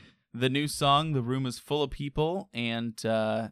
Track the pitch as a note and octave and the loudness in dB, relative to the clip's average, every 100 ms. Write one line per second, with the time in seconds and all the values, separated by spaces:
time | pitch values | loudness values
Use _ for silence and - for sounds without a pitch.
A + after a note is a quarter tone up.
0 | - _ _ A#2 B2+ C3+ D3 - C#3+ C#3+ | -20 _ _ 0 2 2 0 0 4 4
1 | D#3+ C#3+ A#2 C3 C3 A#2+ - D3 C#3 - | 4 0 0 0 -2 -4 -4 0 0 -2
2 | C#3+ C3+ D#3 F#3 - A#2+ A#2 A#2 A#2 A2 | -6 -2 -2 -2 -6 -6 -4 -2 -4 -4
3 | A2+ A2 A2 A2 A2+ | -2 0 0 -2 -4